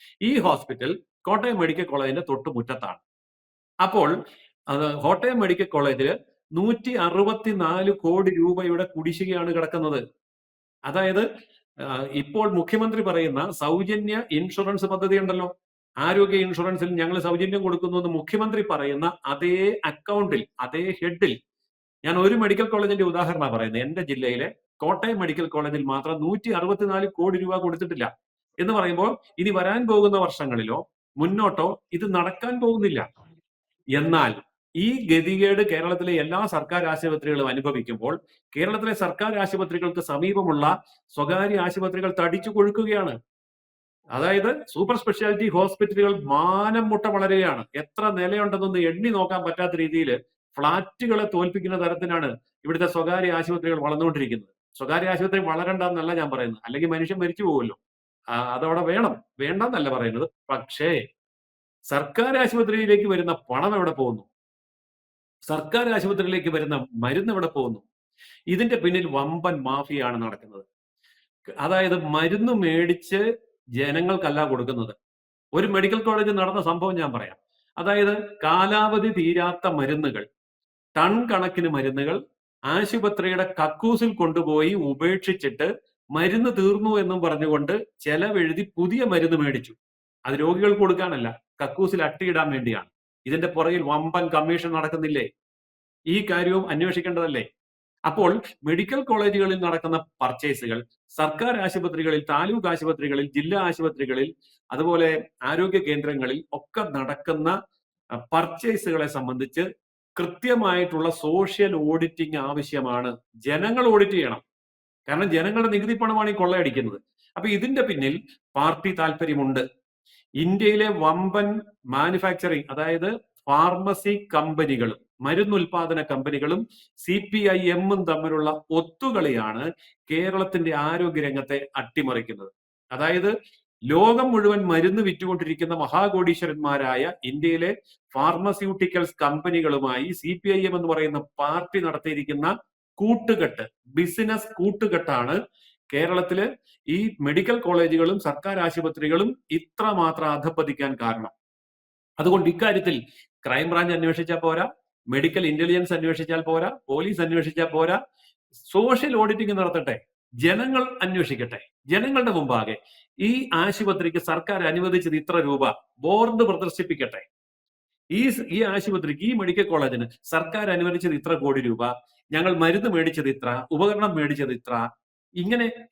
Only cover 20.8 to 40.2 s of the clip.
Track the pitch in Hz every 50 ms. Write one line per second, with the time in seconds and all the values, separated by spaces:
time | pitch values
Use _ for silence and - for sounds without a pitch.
20.8 | 175 190 185 - 170 175 175 175 190 180 - - - _ _ _ _ _ _ _
21.8 | _ _ _ _ - 151 170 180 185 196 233 233 220 202 202 202 226 220 226 208
22.8 | 202 202 202 196 190 175 170 175 175 160 170 165 147 131 117 113 110 110 110 117
23.8 | 127 143 160 180 175 143 139 127 131 123 123 120 143 190 - - _ _ _ _
24.8 | 151 156 185 180 - 226 226 196 185 160 151 165 165 160 - 151 147 147 147 147
25.8 | 139 135 135 139 139 160 160 156 151 165 202 196 - 233 214 175 175 180 202 196
26.8 | 208 196 190 190 196 196 - - 170 190 185 180 190 185 185 185 175 170 165 165
27.8 | 185 170 170 143 120 98 - _ _ _ _ _ _ _ _ - 180 196 220 208
28.8 | 185 175 175 175 190 226 247 - - _ _ - 180 208 196 185 180 190 208 233
29.8 | 247 220 214 208 208 202 202 196 185 165 - - 147 135 120 117 110 107 120 151
30.8 | - - _ _ _ _ _ 139 151 175 190 208 214 196 196 - 160 185 208 -
31.8 | _ _ - 170 202 202 185 180 170 185 185 - - 240 247 247 233 233 226 220
32.8 | 202 196 156 120 90 - - _ - - - _ _ _ _ _ _ _ _ _
33.8 | _ - 131 143 151 160 165 160 143 117 104 - - _ _ _ _ _ - 160
34.8 | 190 226 254 262 233 175 160 165 165 175 190 190 196 202 202 202 208 208 175 156
35.8 | 165 175 180 175 180 180 175 160 151 156 170 190 214 202 - 156 151 - 175 175
36.8 | 170 160 156 156 - 165 151 151 147 143 147 143 139 131 127 135 135 147 139 123
37.8 | 117 120 117 107 110 131 156 175 - _ _ _ _ _ - 147 165 196 214 214
38.8 | 208 220 214 - 196 175 175 - 202 220 214 208 196 185 - 190 190 - 170 175
39.8 | 170 175 170 175 160 - 143 143